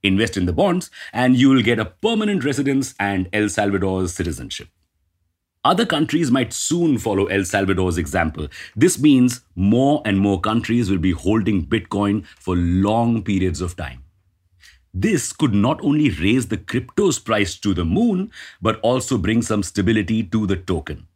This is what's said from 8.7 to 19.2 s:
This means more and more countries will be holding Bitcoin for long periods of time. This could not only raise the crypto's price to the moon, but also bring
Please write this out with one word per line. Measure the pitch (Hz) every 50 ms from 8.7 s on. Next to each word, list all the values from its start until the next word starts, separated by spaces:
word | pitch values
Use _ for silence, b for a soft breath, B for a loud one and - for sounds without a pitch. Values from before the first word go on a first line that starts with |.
| B
This | 107 147 185 - -
means | 135 151 139 127 123 123 120 - _ _ _
more | 90 95 101 113 123 135 139 151 - -
and | 110 101 98
more | 98 101 98 87
countries | 90 107 110 117 113 - 117 120 117 92
will | 98 87
be | 80 95
holding | 85 80 - 92 107 110 95 113 101 92 78
Bitcoin | - 113 110 - - - 98 101 101 101 107 B B B
for | B - 92 90
long | 87 87 85 87 92 98 104 110 117 117 120 117 110
periods | 92 110 101 95 95 92 80 78
of | 92 87 -
time. | - - 64 62 64 - _ _ _ _ _ _ _ _ _ _ b b b b b b _
This | - 92 156 220 202 139 - -
could | - - 156 131 101
not | 101 101 127 156 - -
only | 143 139 143 151 120
raise | 85 78 82 98 120 131 117 92
the | 107 87
crypto's | - - - 127 123 - _ - 202 185 - -
price | _ - 110 107 101 87 - -
to | - 104 95
the | 82 85
moon, | 82 95 185 233 240 98 90 98 - B B B B B B
but | - 113 120 -
also | - 117 127 131 - - 131
bring | 113